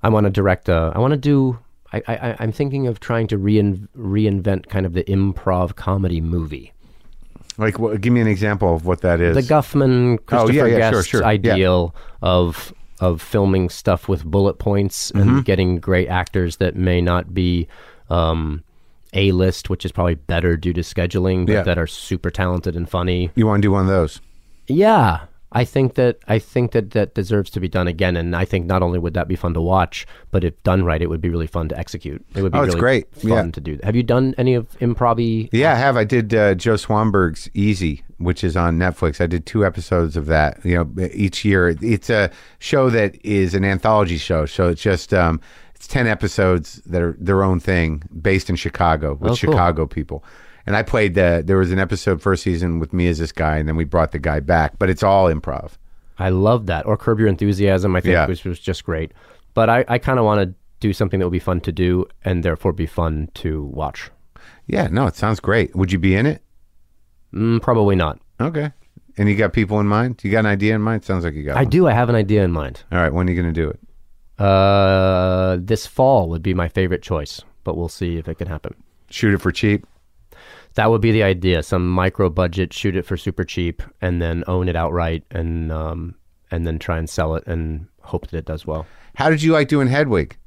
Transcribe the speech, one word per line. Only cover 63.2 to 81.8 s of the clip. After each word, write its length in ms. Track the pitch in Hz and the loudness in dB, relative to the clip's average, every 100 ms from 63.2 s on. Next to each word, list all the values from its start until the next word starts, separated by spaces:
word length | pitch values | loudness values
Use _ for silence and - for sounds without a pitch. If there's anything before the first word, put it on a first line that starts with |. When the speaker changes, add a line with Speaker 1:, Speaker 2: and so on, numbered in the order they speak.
| 76 - | -8 -8
Speaker 1:
to 280 | - 78 71 | -6 -6 -8
watch. 440 | 65 71 - - _ - - - - - | -8 -8 -8 -18 _ -20 -20 -20 -20 -6
Speaker 2:
Yeah, 200 | - 175 | -4 0
no, 140 | 92 131 | 0 -2
it 80 | - | -2
sounds 240 | 107 107 | -2 -2
great. 360 | - 110 95 92 | 0 0 0 -2
Would 160 | 95 | 0
you 80 | 92 | 0
be 160 | 95 95 | 2 2
in 100 | 135 | 0
it? 160 | 156 _ - _ _ _ _ _ _ _ | -2 _ -20 _ _ _ _ _ _ _
Speaker 1:
Mm, 280 | - 113 117 | -4 0 0
probably 340 | - 117 101 95 | 2 2 4 4
not. 240 | 80 - - _ | 0 -4 -16 _
Speaker 2:
Okay. 300 | 135 156 147 - - - _ - | -4 -4 -6 -10 -20 -20 _ -2
And 120 | 104 | 0
you 60 | 101 | 2
got 180 | 104 | 0
people 260 | 120 101 107 | 0 0 0
in 80 | 104 | 2
mind? 340 | 104 123 117 | 0 0 -4
You 80 | 98 | -2
got 80 | 110 | 0
an 60 | 107 | 2
idea 260 | 101 104 110 | 2 0 0
in 60 | |
mind? 240 | 107 113 - | 0 -4 -2
Sounds 180 | 95 | -2
like 120 | 85 76 | -2 -6
you 80 | |
got 140 | 71 69 | -4 -2
Speaker 1:
I 40 | |
Speaker 2:
one. 80 | 131 | 2
Speaker 1:
do. 180 | 156 175 | 4 4
I 40 | |
have 160 | 110 120 | 2 2
an 60 | 120 | 2
idea 280 | 101 107 | 2 2
in 80 | 92 | 2
mind. 320 | 82 71 60 - | 0 -4 -10 -6
Speaker 2:
All 60 | 92 | 0
right. 160 | 82 | 0
When 140 | 78 90 | 2 0
are 40 | |
you 80 | 87 | 0
gonna 120 | 85 | -2
do 160 | 82 78 | -2 -4
it? 100 | - - - - - - - 101 98 | -6 -16 -20 -20 -20 -20 -2 2 4
Speaker 1:
Uh, 960 | 98 98 95 95 95 92 92 92 92 90 | 4 4 4 4 4 2 2 2 0 0
this 240 | 90 110 - | -2 -4 -4
fall 440 | - 131 131 85 | 0 4 4 2
would 120 | 82 | -2
be 100 | 80 | -2
my 140 | 92 85 | -2 -2
favorite 340 | - 92 87 | -2 -2 -2
choice, 400 | - 85 73 - - - | -4 -6 -6 -14 -20 -12
but 140 | - 80 | -8 -6
we'll 120 | 85 | -6
see 280 | - 90 82 | -6 -6 -6
if 100 | 78 | -8
it 80 | 82 | -8
can 120 | 92 | -8
happen. 260 | 78 - - - _ _ | -8 -10 -16 -20 _ _
Speaker 2:
Shoot 240 | - 110 | -2 2
it 40 | 98 | 2
for 120 | 95 | 0
cheap? 340 | - 107 104 - _ _ _ _ - - - - - | 0 0 0 -4 _ _ _ _ -20 -20 -20 -10 0
Speaker 1:
That 140 | 110 | 2
would 100 | 113 | 4
be 100 | 113 | 4
the 120 | 110 | 4
idea. 400 | 101 92 92 85 | 2 2 2 0
Some 240 | 76 92 | 0 0